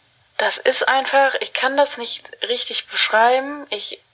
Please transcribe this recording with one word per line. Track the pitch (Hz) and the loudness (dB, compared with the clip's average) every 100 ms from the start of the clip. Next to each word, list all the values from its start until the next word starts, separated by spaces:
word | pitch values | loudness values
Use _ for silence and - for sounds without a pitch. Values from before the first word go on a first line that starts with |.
| _ _ _ - | _ _ _ -4
Das | 208 - | -2 0
ist | - - - | 0 2 2
einfach, | 269 254 269 277 - | 0 2 2 2 0
ich | - | -6
kann | - 254 277 | -4 -2 2
das | 285 - | 0 0
nicht | 233 - - - - | -8 -10 -14 -10 -6
richtig | 247 - 220 - | -4 -4 -6 -6
beschreiben. | - - 214 233 262 269 294 277 | -2 2 4 4 4 0 -8 -8
Ich | 208 - - _ | -8 -8 -14 _